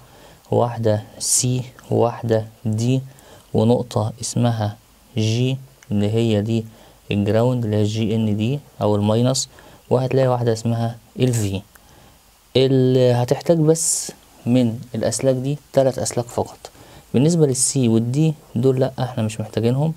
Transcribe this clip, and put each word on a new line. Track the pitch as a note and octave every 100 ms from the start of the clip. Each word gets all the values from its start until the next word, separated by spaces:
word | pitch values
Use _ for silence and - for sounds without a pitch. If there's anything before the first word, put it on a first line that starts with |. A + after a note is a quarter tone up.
| - - - - -
وواحدة | A2+ A#2+ A#2 A2+ G#2+ G#2+ -
سي | - - B2+ B2+ A#2+ - -
وواحدة | A#2 A2+ A#2 A#2 A2 A2 - A2+
دي | A2 A#2 C3 C3 - - - -
ونقطة | - A2+ B2 - - G#2+ -
اسمها | - A#2 A#2+ A2+ G#2 G#2 _ _ _ -
جي | A2 A2+ B2+ C3 - _ -
اللي | G#2 G2+
هي | A2+ A#2 G#2+
دي | G#2+ A#2 A2 - - - -
الجراوند | G2+ G2+ A2 A#2+ B2 A#2
اللي | G#2+
هي |
جي | G#2 A2 A2 A2
ان | A2 G#2
دي | A2 C#3+ - -
أو | G#2 G#2
الماينس، | G#2 A2 B2 C3+ - - - - -
وهتلاقي | B2+ B2+ C3 C3
واحدة | B2 A#2
اسمها | A2 A#2 A#2 A#2 A#2+ - -
ال | B2+
في. | A#2 G#2 G2 - - - - - - _ _ _ B2+
ال-، | C3 C3+ B2+ B2+ B2 A#2+
هتحتاج | B2 - - E3+
بس | D3+ D#3+ - - - - - - A#2
من | B2+ A#2+ A#2 - A#2
الأسلاك | A2+ - C3+ B2+
دي | C3+ D3 -
تلات | - C3 A#2+
أسلاك | A2 - A#2+
فقط. | - - - - - - - -
بالنسبة | A2+ D3 F3 D3
للسي | B2+ - C#3 A#2+
والدي | A2+ A#2 C#3 D#3+ D3+ - -
دول | C3 C3
لأ، | B2+ -
احنا | B2+ -
مش | A2 A2
محتاجينهم، | G#2+ - A2+ C3 D#3